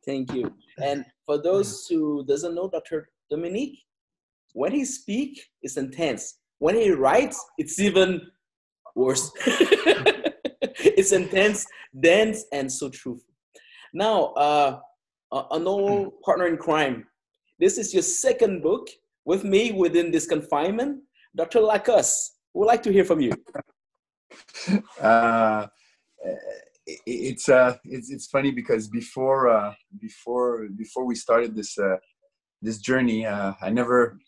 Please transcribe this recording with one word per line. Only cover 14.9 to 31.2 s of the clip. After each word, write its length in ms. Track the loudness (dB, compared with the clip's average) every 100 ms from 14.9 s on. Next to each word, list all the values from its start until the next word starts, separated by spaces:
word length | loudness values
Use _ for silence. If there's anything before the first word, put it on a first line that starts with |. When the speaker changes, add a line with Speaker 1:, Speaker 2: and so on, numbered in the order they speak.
| _ _ _ _
Speaker 1:
uh, 120 | -8 -4
an 160 | -4 -2
old 540 | 0 0 0 -2 -8
partner 260 | 0 2 2
in 100 | -2
crime. 480 | 0 0 0 -2 -10 _ _ _ _ _
This 180 | 0 0
is 160 | -2
your 100 | -2
second 580 | 0 0 0 2 2 2
book 260 | -2 -2 -4 -20 _ _ -2
with 180 | -2
me 280 | 2 2 2
within 400 | 2 2 2 2
this 140 | -2 0
confinement. 760 | -4 -2 -2 -2 -2 -4 -6 _ _ _ -8
Doctor 240 | 0 2
Lacoste, 800 | 4 2 4 4 4 -2 -6 _ _
we'd 120 | 0 2
like 180 | 2
to 80 | 4
hear 140 | 4 4
from 160 | 2
you. 100 | 2 -2
Speaker 2:
<laughs> 60 | -8 -14 -14 _ _ _ _ _ _ -20 -20 -14 -2 -2 -2 -2
Uh, 640 | 4 6 4 4 2 0 -4 _ _ _ _ _ -10 -8 -10 -16 -18 _ -20
it, 140 | -16 -10
it's, 440 | -6 -6 -6 4
uh, 260 | 6 6 2 -12
it's, 260 | -14 -12
it's 160 | -16 -4
funny 240 | -2 -2
because 360 | -4 -2 -2 -2
before, 600 | -8 -8 -6 0 2 4
uh, 240 | 4 0 -10 _ -18
before, 680 | -18 -16 -8 -4 -2 -4 -8 -12
before 280 | -12 -8 -6
we 100 |
started 400 | -6